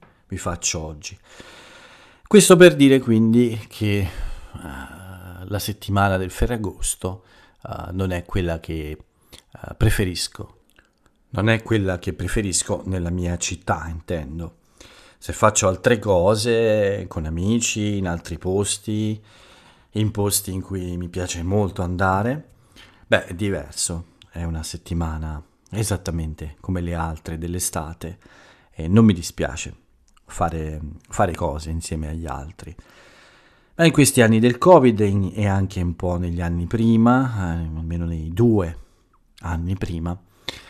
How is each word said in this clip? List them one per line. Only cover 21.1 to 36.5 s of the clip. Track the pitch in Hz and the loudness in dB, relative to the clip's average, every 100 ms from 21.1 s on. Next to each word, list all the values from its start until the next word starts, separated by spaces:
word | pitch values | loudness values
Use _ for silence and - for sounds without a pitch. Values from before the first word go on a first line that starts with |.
| 92 87 85 | -6 -6 -6
molto | 85 104 98 - | -2 0 0 -4
andare, | 87 90 95 95 104 151 - _ _ - - _ _ | -6 0 2 2 0 -4 -10 _ _ -20 -20 _ _
beh, | 104 - | 0 0
è | |
diverso, | 87 101 87 71 - - 85 85 _ - | -6 -4 -4 -6 -8 -6 -6 -10 _ -16
è | 82 | -8
una | 85 82 | -6 -6
settimana | 80 85 - 85 82 80 78 76 - _ _ | -8 -12 -6 -4 -4 -6 -8 -10 -14 _ _
esattamente | 101 107 92 - 82 80 78 76 - | -6 -4 -4 -4 -6 -6 -8 -14 -12
come | - 90 | -6 -4
le | 87 | -4
altre | 85 82 80 - 80 | -4 -6 -8 -10 -8
dell'estate | 85 90 - 87 78 82 82 92 - - - _ _ | -6 -6 -4 -6 -8 -10 -12 -14 -20 -20 -20 _ _
e | - 82 | -8 2
non | 104 113 | 6 6
mi | |
dispiace | 85 82 - 73 69 - - _ _ _ _ _ | 4 -4 -6 -6 -6 -14 -16 _ _ _ _ _
fare, | - 85 80 78 78 76 85 _ | -4 -2 -2 -6 -8 -10 -14 _
fare | - 98 | 0 0
cose | 80 85 76 82 | 0 -4 -4 -6
insieme | 80 - 80 78 | -6 -6 -6 -6
agli | 80 80 | -8 -8
altri. | 67 73 - - - _ - - - - _ _ _ _ - | -10 -12 -16 -18 -20 _ -20 -20 -20 -20 _ _ _ _ 2
Ma | 165 | 4
in | |
questi | - 135 - | 6 6 6
anni | 113 110 | 6 6
del | 120 120 | 4 4
covid | 185 175 127 104 | 8 8 8 4
e | 104 | 2
in-, | 101 92 | 2 -2
e | 107 101 | -2 0
anche | 98 95 92 | 0 -2 -2
un | 87 82 | -4 -2
po' | 90 87 | -4 -2
negli | 90 87 | -4 -4
anni | 87 | -2